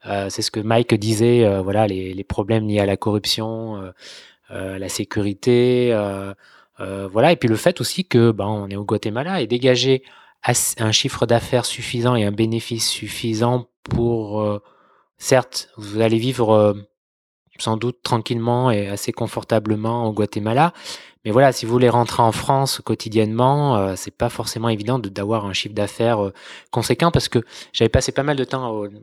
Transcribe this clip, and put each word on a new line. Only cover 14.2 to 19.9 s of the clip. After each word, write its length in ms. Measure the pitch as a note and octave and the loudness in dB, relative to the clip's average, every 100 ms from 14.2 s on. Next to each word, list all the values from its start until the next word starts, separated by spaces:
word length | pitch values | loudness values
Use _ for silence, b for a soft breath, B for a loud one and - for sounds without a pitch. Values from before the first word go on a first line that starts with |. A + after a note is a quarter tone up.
| G#2 G#2+ | -4 -4
euh, 180 | G#2+ G#2 b b b b b _ | -2 -4 b b b b b _
certes, 500 | - C3 - - - - | 2 2 2 -10 -12 -16
vous 240 | G#2 G#2 | -8 0
allez 180 | A2+ A2+ | 2 2
vivre, 340 | B2 A#2+ A2 | 0 0 4
euh, 220 | G#2+ G#2 G2+ G2+ _ _ _ _ _ _ _ | 6 6 2 -8 _ _ _ _ _ _ _
sans 180 | - A2 | -4 -2
doute 260 | A#2 A#2+ | -4 -6
tranquillement 680 | - A#2 G#2+ A#2 A#2 A#2+ B2+ | -4 -4 -2 -2 0 2 2
et 180 | G#2+ G2+ | 0 -2
assez 240 | G2+ - | -6 -6
confortablement 920 | - A2+ - A2 A2+ G#2+ G#2+ A2 | -6 -6 -6 -2 -2 0 -2 -2